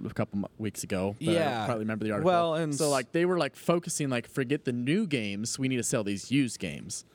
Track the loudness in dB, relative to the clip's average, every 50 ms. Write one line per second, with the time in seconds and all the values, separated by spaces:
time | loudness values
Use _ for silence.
0 | -10 -8 -4 -4 -4 -2 -2 -4 -4 -4 -6 -6 -6 -6 -6 -6 -6 -2 -2 0
1 | 0 -2 -2 -2 0 0 2 2 2 0 0 -2 -2 -2 -2 -2 -2 -2 -2 -2
2 | -2 -2 0 2 2 4 4 4 4 2 0 0 0 0 0 0 2 2 2 2
3 | 0 0 0 2 2 4 4 2 0 0 -2 -4 0 2 2 2 2 -2 -4 -2
4 | 0 0 0 0 -2 -2 -2 -2 0 0 0 0 0 0 -2 0 0 2 2 2
5 | 2 2 0 0 0 0 -2 -2 -4 -4 -2 0 0 0 0 0 0 0 0 0
6 | 0 0 -2 -2 -2 0 2 2 2 2 -2 -4 -6 -6 -6 -6 -10 -10 -10 -12
7 | -12 _